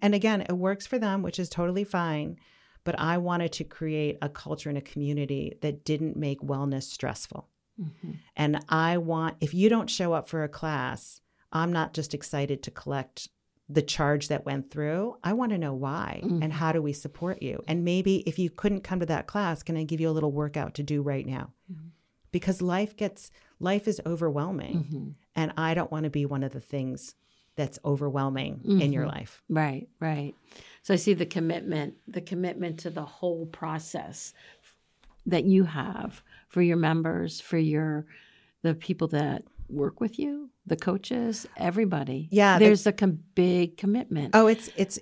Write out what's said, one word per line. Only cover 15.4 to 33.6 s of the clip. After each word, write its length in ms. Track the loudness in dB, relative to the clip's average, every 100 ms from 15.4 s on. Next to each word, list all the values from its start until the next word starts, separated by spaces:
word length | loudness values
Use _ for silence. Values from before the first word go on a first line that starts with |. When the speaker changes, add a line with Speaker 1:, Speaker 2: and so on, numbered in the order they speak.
| 0
Speaker 1:
to 60 | 0
know 160 | -2
why 460 | -2 -4 -4 -6 -4
Speaker 2:
Mm-hmm. 180 | -2 0
Speaker 1:
and 100 | 0
how 200 | 0 0
do 80 | 2
we 100 | 0
support 500 | -4 -8 -6 -6 -4
you? 200 | -6 -6 -2
And 160 | 0
maybe 320 | 2 2 4 2 0
if 120 | -2
you 120 | -2
couldn't 320 | 0 0 0
come 160 | -2 -2
to 60 | 0
that 200 | -2 -2
class, 360 | -2 -2 -2
can 140 | -4 -4
I 80 |
give 160 | -2 0
you 80 | 0
a 40 | 2
little 160 | 0
workout 420 | 0 -2 -4 -6
to 80 | -6
do 200 | -2 0
right 240 | 0 -2 -4
now? 260 | -6 -8 _ -16
Speaker 2:
Mm-hmm. 160 | -16 -16 -20 _ _ _
Speaker 1:
Because 280 | -2 0 0
life 340 | 0 0 -2 -2
gets, 340 | -6 -6 -16 -20 _ _
life 260 | 0 2 0
is 120 | -2 -2
overwhelming. 680 | 0 0 0 -2 -4 -2 -2
Speaker 2:
Mm-hmm. 320 | -2 -6 -8 -14 _ -2
Speaker 1:
And 160 | -2 0
I 160 | 0
don't 160 | 0 -2
want 120 | -2
to 60 | -2
be 140 | 0 -2
one 160 | -2
of 100 | -4
the 80 | -8
things 540 | -8 -6 -4 -6 -12 -18 _ _ _ -4
that's 220 | -4 -4
overwhelming 760 | -2 0 0 0 0 -2 -4 -4
in 280 | 4 4 6
your 100 | 2
Speaker 2:
Mm-hmm. 120 | -2 -6
Speaker 1:
life. 240 | -12 -16 -2
Speaker 2:
Right, 400 | 0 0 -2 -10 _
right. 340 | -2 -2 -4 -10 _ -20 -20 -10
So 120 | 0
I 20 | 2
see 160 | 4
the 120 | 2 2
commitment, 680 | 0 0 0 -2 -2 -4 -8 -10
the 140 | -10
commitment 580 | -6 -4 -4 -2 -6 -6
to 100 | -8
the 140 | -8
whole 420 | -10 -4 -2 -2 -6
process 840 | -8